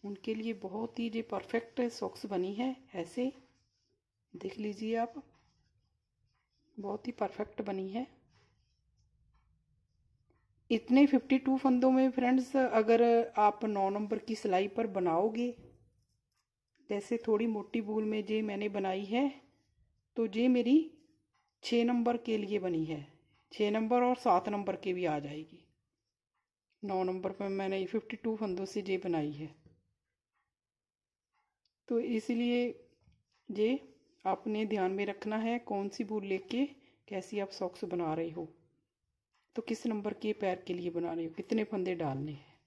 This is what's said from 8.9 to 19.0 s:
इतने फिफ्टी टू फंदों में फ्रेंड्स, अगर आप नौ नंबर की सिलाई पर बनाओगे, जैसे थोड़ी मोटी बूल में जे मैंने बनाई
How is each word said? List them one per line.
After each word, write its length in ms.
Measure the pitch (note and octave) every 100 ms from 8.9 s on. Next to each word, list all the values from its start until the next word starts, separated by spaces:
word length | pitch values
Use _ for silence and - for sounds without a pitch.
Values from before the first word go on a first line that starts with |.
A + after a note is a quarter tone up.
| _ _ _ _ _ _ _ _ _ _ _ _ _ _ _ _ _ _
इतने 360 | A3+ - B3+ C#4+
फिफ्टी 320 | C4+ - C4
टू 180 | C4 C4
फंदों 320 | C4+ B3 C4
में 200 | C4 C4
फ्रेंड्स, 440 | B3+ B3 C4 B3 C4+
अगर 760 | B3+ A3+ G#3+ A3+ A#3 A#3 A#3 -
आप 260 | G#3+ - A3
नौ 220 | G3+ G3
नंबर 280 | G3+ G#3+ G#3+
की 160 | -
सिलाई 340 | A3 G#3+ F#3 G3
पर 160 | - A3+
बनाओगे, 680 | F#3+ F3+ E3 G#3 A3 A#3+ A#3+ - - _ _ _ _ _ _ _ _ _ _ _
जैसे 260 | G3+ G3+ A#3 A#3
थोड़ी 200 | G#3 A#3
मोटी 320 | G#3+ G3 A#3
बूल 220 | G#3 G#3+
में 200 | G#3+ G#3+ G3+
जे 140 | G#3+
मैंने 260 | G#3+ G3 G#3
बनाई 340 | G3+ F#3+ F#3